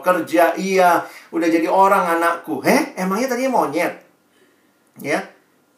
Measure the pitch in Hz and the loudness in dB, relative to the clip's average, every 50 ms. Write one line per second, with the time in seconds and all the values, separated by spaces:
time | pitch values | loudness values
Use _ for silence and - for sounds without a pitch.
0 | - 180 180 170 151 - 160 175 170 165 - - 185 190 190 185 180 175 170 - | 0 0 0 0 -2 0 2 2 2 2 2 -2 -4 0 2 4 4 4 4 2
1 | - - - - - - - 170 165 165 165 165 160 180 175 190 190 196 202 190 | -2 -6 -14 -20 -20 -8 -6 -2 0 0 0 0 0 2 2 4 4 4 4 2
2 | 180 170 170 170 170 170 170 - - 156 156 - - 170 220 277 311 - - - | 2 0 -2 0 0 -2 -2 -4 -6 -8 -8 -2 0 2 2 2 0 -2 -6 -6
3 | 185 190 196 214 254 262 240 240 262 262 240 190 151 143 139 170 170 156 - - | -4 -4 -2 -2 -2 -4 -4 -4 -4 -2 0 0 -2 -2 -2 -4 -4 -4 -6 -10
4 | - _ _ _ _ _ _ _ _ _ _ _ _ _ _ _ _ _ _ - | -18 _ _ _ _ _ _ _ _ _ _ _ _ _ _ _ _ _ _ -14
5 | 127 139 156 185 - - - _ _ _ _ _ _ _ _ | -6 -6 -6 -6 -6 -10 -18 _ _ _ _ _ _ _ _